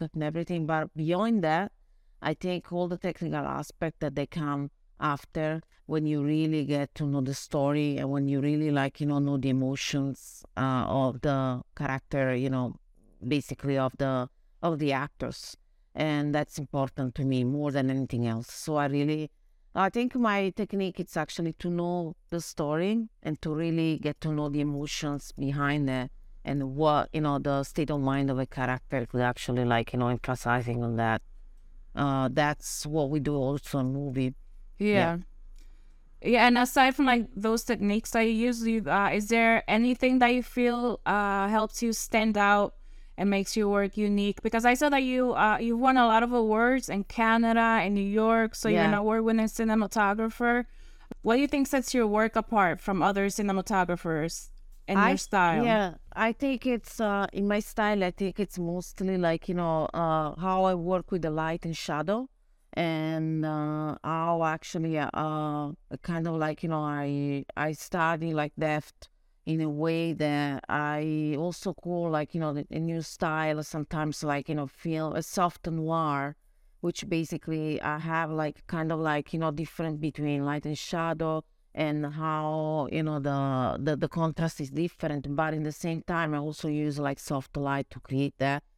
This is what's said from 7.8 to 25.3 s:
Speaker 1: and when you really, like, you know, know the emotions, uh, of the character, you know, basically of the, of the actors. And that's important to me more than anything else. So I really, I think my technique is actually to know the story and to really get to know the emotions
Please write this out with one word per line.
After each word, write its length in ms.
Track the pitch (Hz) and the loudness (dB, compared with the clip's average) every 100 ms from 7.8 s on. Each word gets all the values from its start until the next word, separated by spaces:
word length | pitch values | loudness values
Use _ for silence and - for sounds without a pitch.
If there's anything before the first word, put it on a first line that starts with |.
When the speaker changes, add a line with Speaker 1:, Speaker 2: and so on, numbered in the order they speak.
| 147 135 | 0 0
Speaker 1:
and 100 | 135 | -2
when 200 | 143 139 | 0 0
you 120 | 139 | 2
really, 300 | 143 151 156 | 2 2 2
like, 300 | 143 135 - | 2 0 0
you 60 | 147 | 0
know, 120 | 143 | 2
know 180 | 143 139 | 2 2
the 120 | 135 | 2
emotions, 960 | 131 131 135 - 143 139 131 - - - - | 2 2 -2 -2 -2 -2 -4 -12 -20 -10 -2
uh, 280 | 131 127 - | 0 2 2
of 340 | 127 131 117 | 2 0 0
the 380 | 147 135 131 123 - | 0 0 0 -2 -8
character, 600 | - 139 135 - 139 131 127 | -8 -4 -4 -4 0 0 0
you 140 | 135 | 0
know, 260 | 131 120 - _ _ _ - 123 | 0 -2 -6 _ _ _ -10 -2
basically 500 | 147 - - 139 135 | -2 -2 -4 0 0
of 160 | 131 - | 0 0
the, 300 | 135 131 123 _ _ - | 0 0 -4 _ _ -4
of 160 | 170 151 | -2 0
the 140 | 147 | 0
actors. 640 | 135 143 - 120 - - - _ _ _ | 0 -2 -6 -8 -8 -14 -18 _ _ _
And 400 | - 156 147 147 | -4 0 0 0
that's 240 | 147 151 - | 0 -2 -6
important 600 | 135 143 135 - 127 - | -4 -2 -2 -2 -4 -2
to 80 | |
me 180 | 135 127 | 0 2
more 300 | 123 147 147 | 2 0 0
than 180 | 139 131 | 0 0
anything 340 | 135 127 120 | 0 -2 -2
else. 280 | 117 113 120 | -2 -2 -6
So 240 | - - 151 | -10 -4 0
I 100 | 143 | 2
really, 460 | 143 147 151 151 _ _ _ _ | 2 0 0 -4 _ _ _ _
I 140 | - 190 | -2 0
think 240 | 240 247 | 0 -2
my 360 | 254 226 202 196 | 2 2 2 0
technique 500 | 196 196 196 190 - | -2 -4 -2 -2 -4
is 160 | 175 165 | -6 -4
actually 380 | 151 - 165 | -4 -4 -4
to 140 | - 175 | -4 -4
know 460 | 175 175 175 165 - - | -2 0 -2 -4 -10 -8
the 100 | 170 | -8
story 680 | - - 147 156 190 226 220 _ | -6 -4 -2 0 0 0 -4 _
and 180 | 156 147 | -8 -6
to 100 | 156 | -4
really 460 | 156 165 165 160 156 | -2 0 2 2 0
get 220 | 147 - | -2 -4
to 120 | 156 | -4
know 160 | 147 147 | -2 -2
the 120 | 147 | 0
emotions 720 | 147 143 147 - 151 143 - | -2 -2 -4 -4 -4 -6 -8